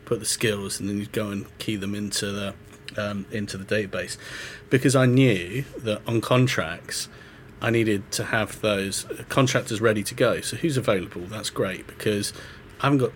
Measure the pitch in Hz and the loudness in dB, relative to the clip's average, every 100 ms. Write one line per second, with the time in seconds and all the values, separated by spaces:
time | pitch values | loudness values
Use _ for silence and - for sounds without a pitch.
0 | - 117 - - 117 101 98 - 98 101 | -2 -4 -2 0 0 0 -4 -6 -4 -4
1 | 104 113 104 101 - - - 104 98 104 | -4 -4 -2 -4 -8 -8 -4 -4 -4 -4
2 | 104 - 101 101 98 95 - - - - | -4 -2 -4 -4 -6 -8 -18 -20 -10 -6
3 | 104 101 98 110 101 95 95 107 98 92 | -4 -6 -6 -6 -6 -8 -2 0 0 -4
4 | 87 - - - - - - 135 139 131 | -6 -10 -12 -12 -12 -14 0 4 6 6
5 | 127 127 135 95 87 120 139 - 113 104 | 6 8 6 6 0 -6 -6 -6 -2 -2
6 | - 113 - 127 127 - 80 85 - - | 0 0 4 4 4 2 -2 -6 -8 -8
7 | - - - - - - 117 117 110 101 | -8 -14 -20 -20 -20 -4 0 2 4 2
8 | - - 107 117 104 - 107 101 98 92 | -2 -6 0 0 0 0 0 0 0 -4
9 | - - - - 131 127 - 104 113 107 | -8 -12 0 4 4 2 0 2 4 4
10 | 98 123 123 82 - 113 170 131 - 101 | -2 2 2 2 -4 -2 0 0 2 0
11 | 85 - 90 107 - - 101 90 - - | 0 -8 -10 -8 -6 -2 -2 -4 -12 -4
12 | 110 104 104 - - - - - 135 143 | 0 0 -2 -8 -16 -18 -20 -2 2 2
13 | 117 | 0